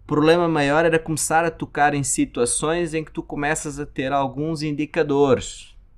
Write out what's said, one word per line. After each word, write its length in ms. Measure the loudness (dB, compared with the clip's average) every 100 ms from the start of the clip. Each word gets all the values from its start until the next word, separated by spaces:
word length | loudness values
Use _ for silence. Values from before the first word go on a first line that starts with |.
o 20 | -2
problema 400 | 2 6 6 4
maior 380 | 2 2 4
era 140 | 4 2
começar 460 | 0 -4 0 2
a 60 | 0
tocar 440 | -4 -8 0 0
em 100 | 2
situações 880 | -2 -2 -2 0 0 0 -2 -2 -2
em 80 | -4
que 60 | -8
tu 120 | -10
começas 560 | -10 -6 -2 -2 -6 -10
a 60 | -10
ter 260 | -6 -2
alguns 500 | 0 -2 -4 -4 -4
indicadores. 1120 | -4 -4 -4 -2 0 4 4 4 0 -14 -20 -20 -20